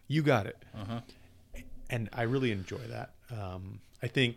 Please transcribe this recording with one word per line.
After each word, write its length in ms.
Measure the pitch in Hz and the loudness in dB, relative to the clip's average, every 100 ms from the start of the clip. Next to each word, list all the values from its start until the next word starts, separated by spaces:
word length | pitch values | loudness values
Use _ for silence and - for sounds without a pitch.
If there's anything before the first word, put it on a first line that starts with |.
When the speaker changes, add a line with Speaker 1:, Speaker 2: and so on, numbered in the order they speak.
| - | 0
Speaker 1:
you 160 | 147 | 4
got 240 | 147 120 98 | 6 6 4
it." 160 | - - 110 | -6 -12 -10
Speaker 2:
Uh-huh. 220 | 101 117 - - - - - - - - - | -6 -6 -8 -18 -20 -20 -14 -12 -10 -10 -4
Speaker 1:
And 180 | 120 104 | -2 -2
I 100 | 120 | 0
really 300 | 117 135 127 | 2 2 2
enjoy 260 | 101 90 101 113 | 0 -2 -8 -8
that. 220 | 117 - - - | -8 -10 -12 -10
Um, 480 | 110 95 92 95 104 - - | -8 -6 -6 -8 -12 -16 -8
I 40 | 120 | -2
think, 300 | 139 120 | 4 4